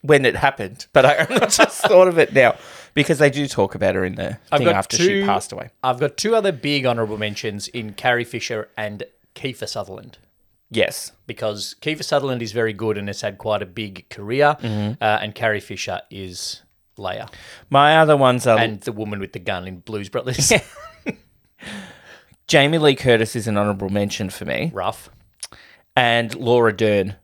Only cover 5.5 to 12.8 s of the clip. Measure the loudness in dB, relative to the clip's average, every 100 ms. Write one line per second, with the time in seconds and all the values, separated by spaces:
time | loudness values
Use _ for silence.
5.5 | -14 -16 _ -4 0 -4 -2 0 0 0
6.5 | -2 -2 0 0 0 -4 -4 -6 -6 -8
7.5 | -8 -10 -10 -12 -4 0 0 -2 -8 -6
8.5 | -8 -8 -10 -10 -10 -14 _ _ -10 -10
9.5 | -8 -10 -10 -10 -14 -18 -20 _ _ _
10.5 | _ _ -2 -2 -2 -14 _ -16 -8 -6
11.5 | -6 -10 -8 -8 -8 -2 -2 -2 -4 -4
12.5 | -2 -2 -2